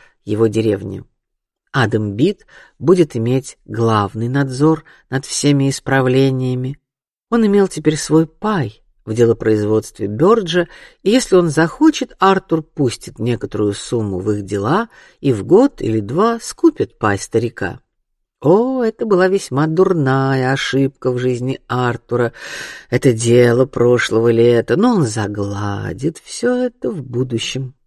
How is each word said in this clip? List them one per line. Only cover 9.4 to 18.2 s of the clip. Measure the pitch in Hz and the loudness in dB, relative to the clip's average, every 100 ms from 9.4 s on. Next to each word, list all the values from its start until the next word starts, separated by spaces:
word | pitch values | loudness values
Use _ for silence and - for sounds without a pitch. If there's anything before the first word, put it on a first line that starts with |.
| 110 107 104 110 - - 101 | 0 0 2 0 -2 -8 -8
Бёрджа, | 107 175 233 175 175 165 - - _ | 0 2 2 0 -2 -2 -6 -20 _
и | 190 | 0
если | 247 - 180 | 0 2 2
он | 170 | 2
захочет, | 151 165 - 311 - 247 - | 2 0 2 2 2 -4 0
Артур | 190 190 - 160 | 2 2 0 -4
пустит | 151 - 131 - - - | -4 -2 -2 -4 -12 -6
некоторую | 113 117 107 104 104 | -4 -4 -4 -2 -2
сумму | 101 - 120 104 92 | -2 -4 -4 -2 -4
в | 104 | -2
их | 104 | -4
дела | 95 101 104 185 233 - - _ | -4 -4 -2 -2 -4 -12 -20 _
и | 139 | -2
в | 110 107 | -2 2
год | 185 277 - | 4 4 0
или | - 110 | -4 -4
два | 104 147 226 233 | -2 -2 -2 -2
скупит | - - 233 - 107 _ | -8 -2 0 0 -6 _
пай | 107 98 | -2 -2
старика. | - 113 117 - 92 - _ _ _ _ | -2 -4 -4 -6 -10 -10 _ _ _ _